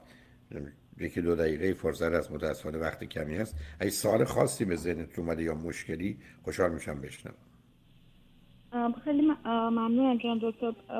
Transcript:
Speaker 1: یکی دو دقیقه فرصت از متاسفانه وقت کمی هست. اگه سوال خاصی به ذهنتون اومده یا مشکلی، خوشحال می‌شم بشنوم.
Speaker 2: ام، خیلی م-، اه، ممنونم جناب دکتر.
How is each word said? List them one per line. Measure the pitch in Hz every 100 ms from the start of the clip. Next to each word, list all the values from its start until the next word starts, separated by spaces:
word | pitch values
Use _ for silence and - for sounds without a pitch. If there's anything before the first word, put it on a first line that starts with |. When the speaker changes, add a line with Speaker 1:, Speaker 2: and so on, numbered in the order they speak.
| - - - - - - 71 71 - -
Speaker 1:
یکی | 82 -
دو | 85 85
دقیقه | 80 76 92
فرصت | 90 82 73 82
از | 82 76
متاسفانه | 78 78 76 78 78
وقت | 80 -
کمی | 67 - 76 80
هست. | 110 - - -
اگه | 98
سوال | - 107 110
خاصی | 131 - 139 -
به | 104 85
ذهنتون | 82 82 80 -
اومده | 82 80
یا | 82
مشکلی، | 78 82 80 - 80 95 104 - -
خوشحال | - - 90
می‌شم | 80 - 73
بشنوم. | 67 - - - - - _ _ - - - - - - - - -
Speaker 2:
ام، | 240 240
خیلی | 233 302 285
م-، | 302 285
اه، | 226 233 226
ممنونم | 233 226 233 269 240
جناب | 240 226
دکتر. | 226 220 240 226 -